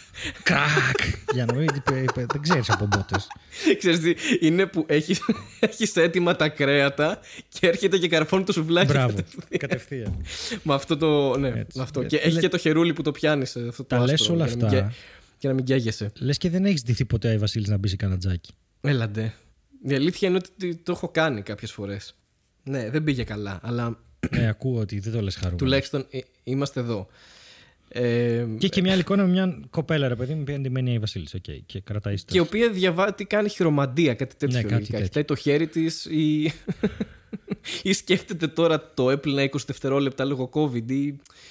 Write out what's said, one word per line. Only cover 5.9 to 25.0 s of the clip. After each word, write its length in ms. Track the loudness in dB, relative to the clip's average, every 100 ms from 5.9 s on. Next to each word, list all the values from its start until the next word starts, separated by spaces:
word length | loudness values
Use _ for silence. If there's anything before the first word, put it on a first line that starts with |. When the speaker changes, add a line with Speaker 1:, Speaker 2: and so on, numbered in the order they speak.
| 2
Speaker 1:
έτοιμα 400 | 2 4 2 2
τα 140 | 0
κρέατα 680 | 2 2 4 2 2 0 -2 -10 -20 -18
και 180 | 0 2
έρχεται 300 | 4 2 2
και 100 | 2
καρφώνει 360 | 2 4 2
το 80 | 2
σουβλάκι 340 | 0 2 2 4
Speaker 2:
Μπράβο, 280 | 4 2 0
Speaker 1:
κατευθείαν. 440 | -6 -12 -8 -6
Speaker 2:
κατευθείαν. 580 | -4 -6 -6 -8 -6 -6 -8 -10 -8 -6
Speaker 1:
Με 100 | 0
αυτό 240 | -2 0 0
το 400 | 2 4 2 2
ναι, 140 | 0 -2
Speaker 2:
Έτσι. 200 | -6 -8
Speaker 1:
αυτό. 200 | -6 -4
Speaker 2:
Ε, 40 | -2
Speaker 1:
Και 100 | 2
έχει 160 | 2
Speaker 2:
λέ-, 60 | 2
Speaker 1:
και 80 | 2
το 100 | 2
χερούλι 360 | 2 4 4
που 80 | 2
το 100 | -2
πιάνεις, 440 | 0 0 0 -2 -6
ε, 100 | -8
αυτό 140 | -10
το 120 | -2 2
Speaker 2:
τα 40 |
λες 100 | 4
Speaker 1:
άσπρο, 200 | 4 2 2
Speaker 2:
όλα 120 | 0
Speaker 1:
για 80 | 2
να 100 | 2
μην 100 | 4
Speaker 2:
αυτά. 120 | 2
Speaker 1:
καί-, 60 | -4 -16 -20 -20 _
για 100 | -2
να 60 | 0
μην 80 | 2
καίγεσαι. 460 | 2 0 -4 -6 -4
Speaker 2:
Λες 180 | -2 0
και 120 | 0
δεν 160 | 2 2
έχεις 180 | 2
ντυθεί 220 | 0 0 2
ποτέ 220 | 2 2
ο 40 |
Άι 60 | 2
Βασίλης 300 | 2 0 0
να 80 | 0
μπεις 120 | 0
σε 60 | 0
κανένα 240 | 0 0
τζάκι. 320 | 0 -4 -6 -20 _ _
Speaker 1:
Έλα 280 | 0 0 0
ντε. 240 | -2 -4 -6 _ _ _ -12 -2
Η 60 | 0
αλήθεια 320 | 0 0 0
είναι 100 | 0
ότι 380 | -2 -8 -8 -6
το 160 | -6
έχω 180 | -6 -4
κάνει 320 | 0 0 0
κάποιες 300 | -6 -10 -10
φορές. 440 | -10 -8 -8 -12 -20 _ _ _ _
Ναι, 260 | -8 -6 -2
δεν 140 | -2
πήγε 200 | 0 -2
καλά, 360 | -4 -6 -6 -8
αλλά 360 | -4 -4 -4 -6 -14 _ -4
Speaker 2:
Ναι, 160 | 0 0
ακούω 320 | 0 -2 -2
ότι 200 | -2
δεν 140 | -4